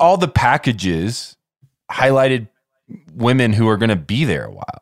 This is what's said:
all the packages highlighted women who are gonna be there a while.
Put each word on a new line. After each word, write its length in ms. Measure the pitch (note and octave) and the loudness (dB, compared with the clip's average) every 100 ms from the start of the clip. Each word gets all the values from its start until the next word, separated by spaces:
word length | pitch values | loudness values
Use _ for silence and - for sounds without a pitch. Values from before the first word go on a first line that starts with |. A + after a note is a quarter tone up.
all 160 | E3+ F#3 | 2 2
the 100 | F3 | 0
packages 1120 | - B2 D3 - A2+ F#2 E2 F#2+ A#2+ - - _ _ _ _ - | 0 2 0 0 -2 -2 -2 -4 -6 -12 -20 _ _ _ _ -12
highlighted 560 | - C3 C3+ C3 B2+ A2 _ _ _ - - - | 0 2 4 2 0 -6 _ _ _ -20 -20 -14
women 400 | - A#2 C3 A#2+ | -2 2 2 4
who 140 | G#2 A2+ | 4 2
are 80 | G#2 | 2
gonna 180 | A2+ G2 | 2 0
be 300 | D2 A2 D3+ | -2 -2 0
there 200 | D#2 G#1 | -2 -6
a 60 | |
while. 280 | G1+ - - | -12 -14 -14